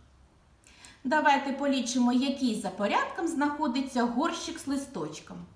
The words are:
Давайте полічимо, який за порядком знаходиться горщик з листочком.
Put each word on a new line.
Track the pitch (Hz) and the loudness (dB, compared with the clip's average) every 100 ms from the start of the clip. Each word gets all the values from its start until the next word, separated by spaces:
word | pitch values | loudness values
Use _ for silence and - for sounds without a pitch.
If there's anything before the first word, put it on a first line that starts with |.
| - _ - _ _ _ - - - - | -20 _ -20 _ _ _ -20 -20 -20 -10
Давайте | 254 302 294 277 277 | 0 4 6 4 2
полічимо, | 269 285 269 226 254 240 | -2 0 0 0 2 4
який | 247 277 277 254 208 | 4 2 0 0 0
за | 190 | -4
порядком | - 208 440 571 381 330 | -2 0 0 0 -2 -2
знаходиться | 269 294 294 294 254 262 247 | 0 0 0 -2 -2 -2 0
горщик | 233 202 339 330 - - | 0 0 -2 -2 -8 -10
з | 269 | -4
листочком. | 277 - 180 156 156 - 175 175 | -4 -4 -8 -8 -10 -14 -16 -16